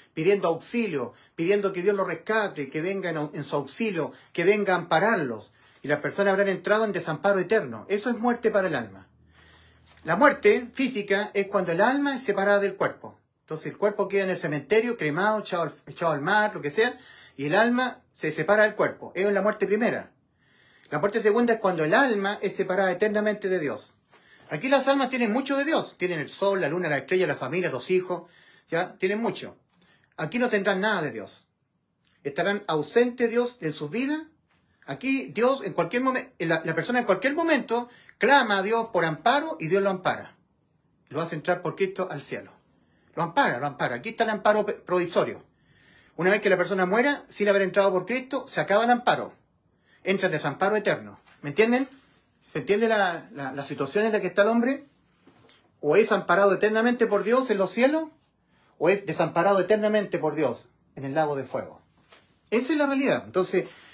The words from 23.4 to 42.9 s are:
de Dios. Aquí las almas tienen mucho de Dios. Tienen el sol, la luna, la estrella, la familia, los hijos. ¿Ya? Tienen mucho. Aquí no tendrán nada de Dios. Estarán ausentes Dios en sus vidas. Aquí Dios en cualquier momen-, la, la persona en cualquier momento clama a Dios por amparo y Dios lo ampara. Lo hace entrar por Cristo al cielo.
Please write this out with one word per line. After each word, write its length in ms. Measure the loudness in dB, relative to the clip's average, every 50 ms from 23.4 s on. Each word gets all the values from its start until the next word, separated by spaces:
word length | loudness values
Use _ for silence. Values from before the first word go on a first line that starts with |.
| -2 -2
de 100 | -2 0
Dios. 360 | -2 -4 -6 -8 -12 -20 _ _ _ _ _ -20 _ _ -20 _ -14 -12
Aquí 200 | -10 -6 0 2
las 180 | 2 2 4
almas 220 | 2 2 2 2 -2
tienen 240 | 0 -2 0 0
mucho 240 | 0 -2 -2 0 -2
de 80 | 0 0
Dios. 320 | 2 0 0 -2 -4 -8 -6
Tienen 220 | -4 -4 -2 -4
el 100 | -6 -8
sol, 300 | -6 -2 0 0 0 0
la 80 | -2 -2
luna, 200 | -2 -2 -2 -2
la 100 | -2 -2
estrella, 280 | -2 0 0 2 2
la 80 | 0 -2
familia, 340 | -4 -6 -6 -4 -4 -2 -2
los 220 | -4 -6 -2 0
hijos. 400 | 0 0 0 -2 -6 -8 -8 -16 _ _ _ -20 _ _ _ -6
¿Ya? 280 | -4 -4 -4 -4 -6
Tienen 240 | -4 -4 -2 -2 -2
mucho. 360 | -2 -4 -4 -6 -12 -14 -16 _ _ _ _ _ _ _ _ _ _ _ _
Aquí 220 | -10 -8 -4 -2 -2
no 100 | 0 2
tendrán 320 | 0 2 2 2 0 0
nada 220 | 0 0 0 -2
de 80 | -4 -6
Dios. 360 | -6 -8 -12 -12 -16 -20 _ _ _ _ _ _ _ _ _ _ _ _ _ _ _ _
Estarán 400 | -10 -8 -4 -2 0 0 0 -2 -2 -2
ausentes 600 | -2 -2 -2 2 2 4 4 4 2 0 -2 0
Dios 300 | 2 0 0 -2 -4 -6
en 120 | -8 -8
sus 180 | -6 -6 -8 -6
vidas. 320 | -4 -4 -4 -2 -4 -6 -6 -12 _ _ _ _ _ _ _ _ _ _ _
Aquí 400 | -12 -10 -6 -2 -2 -2 -2 -2 -6
Dios 320 | -2 2 2 2 2 0 -2
en 80 | -6
cualquier 300 | -2 -2 -2 -2 0 0 0
momen-, 260 | 0 0 -2 -6 -8 _ -6
la, 240 | -2 0 0 0 0
la 100 | -2 -4
persona 240 | -4 -2 0 0 -2
en 60 | 2
cualquier 280 | 2 0 2 2 -2 0
momento 540 | 0 2 2 2 2 0 0 -2 -2 -4 -6 -14 -20 -20 -20 _ -2
clama 400 | 2 4 6 6 4 4 0 0
a 40 |
Dios 240 | 0 0 0 0 -2 0
por 120 | 0 0 0
amparo 520 | 0 -2 0 2 2 2 2 0 -2 -8 -6
y 80 | -4
Dios 160 | 0 0 2
lo 80 | 2 0
ampara. 460 | -2 -2 -2 -2 -4 -4 -8 -16 -20 _ _ _ _ _ _ _ _ _ _ _ _ _ _ -8
Lo 120 | -6 -6
hace 140 | -4 -4 -6
entrar 260 | -6 -2 -2 -2 -2
por 140 | -2 -8 -2
Cristo 320 | -2 -2 -2 -2 -6 -6 -6
al 140 | -6 -12
cielo. 300 | -10 -10 -10 -12 -12 -14 -20 _ _ _ _ _ _ _